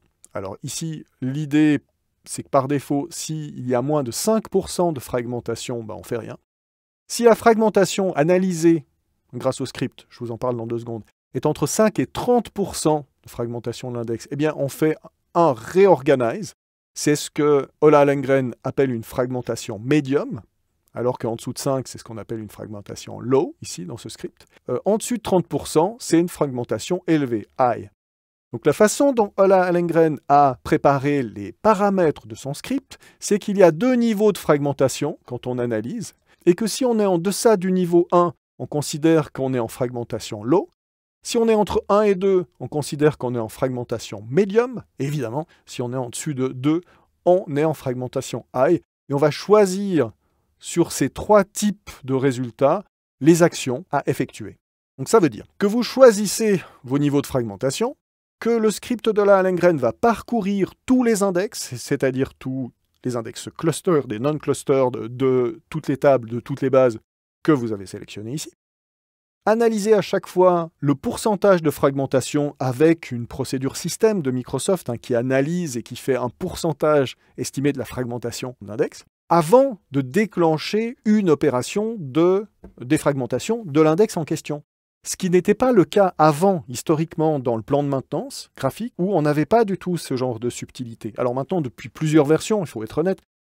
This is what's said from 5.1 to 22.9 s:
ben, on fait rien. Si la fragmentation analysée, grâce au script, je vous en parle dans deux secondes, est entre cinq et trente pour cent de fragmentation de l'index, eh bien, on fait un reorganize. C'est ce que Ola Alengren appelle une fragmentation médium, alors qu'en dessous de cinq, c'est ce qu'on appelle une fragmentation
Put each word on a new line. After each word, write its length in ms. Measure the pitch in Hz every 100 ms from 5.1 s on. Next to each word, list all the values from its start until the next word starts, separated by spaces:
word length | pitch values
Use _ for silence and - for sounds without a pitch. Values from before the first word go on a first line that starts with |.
| 123 120 120 - 117 - 120
ben, 140 | 107 95
on 40 |
fait 160 | 87 117
rien. 200 | 110 127 _ _ _ _ _ _ -
Si 160 | -
la 100 | 233
fragmentation 800 | 214 233 220 214 196 180 - 190
analysée, 720 | 143 156 180 190 170 170 165 - _ _ _ _
grâce 260 | 120 127 -
au 60 | 131
script, 400 | - 131 - -
je 120 | -
vous 100 | 117
en 80 | 113
parle 180 | 127 120
dans 100 | 113
deux 120 | 117
secondes, 260 | 117 113 - _ _
est 100 | 127
entre 220 | 151 147 147
cinq 320 | - 214 214
et 80 | 131
trente 420 | - - 247 -
pour 240 | - 190 -
cent 300 | 160 151 139 _
de 60 | -
fragmentation 600 | - 120 120 120 - 127
de 60 | 120
l'index, 320 | 113 113 -
eh 60 | 139
bien, 160 | 151 143
on 120 | 139
fait 280 | - 160 156 - _ _
un 180 | 175 165
reorganize. 1000 | 113 110 180 196 147 139 135 117 190 190 - _ _ _
C'est 220 | - 151 147
ce 140 | -
que 380 | - 147 143 131 _
Ola 200 | 151 147
Alengren 540 | 143 139 127 135 127 -
appelle 280 | 135 135 139
une 120 | 117
fragmentation 760 | - - 127 127 120 113 - 104
médium, 640 | 120 151 131 143 262 135 - _ _ _ _
alors 260 | 117 120 127
qu'en 180 | 117 117
dessous 180 | 131
de 40 | 127
cinq, 300 | 143 131 120
c'est 80 | -
ce 80 |
qu'on 140 | - 110
appelle 220 | 98 113
une 100 | 104
fragmentation 680 | - 104 104 104